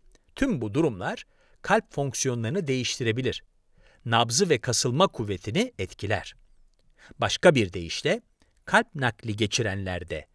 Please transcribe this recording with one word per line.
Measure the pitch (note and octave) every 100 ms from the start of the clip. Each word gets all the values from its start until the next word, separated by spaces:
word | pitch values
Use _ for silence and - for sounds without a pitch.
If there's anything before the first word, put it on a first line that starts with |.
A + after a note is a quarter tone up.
| - _ _ -
tüm | C4+ D3+
bu | G#2
durumlar | A#2+ D#3+ F#2+ B2+ A#3 - _ _ _
kalp | - G#3+ -
fonksiyonlarını | - C#3 - C3 A#2+ A2+ F#3 C#3+
değiştirebilir. | C3 A#2 - A#2 A2+ B2 - - _ _ _ - _
Nabzı | A#2 A#2 A#2 B2+ F#3+
ve | B2+
kasılma | - A2+ B2+ C3 G3
kuvvetini | - G#2 F#2 - D3 B3+ -
etkiler. | F#2+ - G#2 G2 - - - _ _ _ _ _ - -
Başka | G#2 - F#3
bir | C#3 F#2+
deyişle, | F#2 E2+ - D3 A3+ - _ _ _
kalp | - G#3 A#3+
nakli | D3 B2 - A2+ G#2+
geçirenlerde | G#2+ - G#2+ G2 F#2 F2+ E2 D#2 -